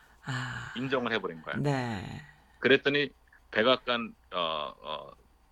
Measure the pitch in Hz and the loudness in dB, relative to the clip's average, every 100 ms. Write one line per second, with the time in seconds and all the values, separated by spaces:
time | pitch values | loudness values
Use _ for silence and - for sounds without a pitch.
0 | - - - 127 127 120 120 117 131 131 | -20 -12 -6 -4 -4 -8 -8 -6 0 0
1 | 120 110 92 82 76 98 143 135 120 101 | 0 -2 -2 -6 -6 -2 0 0 -2 -4
2 | - - - - - - 120 135 147 143 | -6 -10 -14 -20 -20 0 6 6 6 2
3 | 135 - _ - _ 107 117 123 123 120 | 0 -6 _ -20 _ 2 4 4 2 -2
4 | 110 - _ 92 82 78 69 - 76 76 | -4 -10 _ -4 -2 -2 -6 -10 -10 -10
5 | 69 - - _ _ | -10 -18 -20 _ _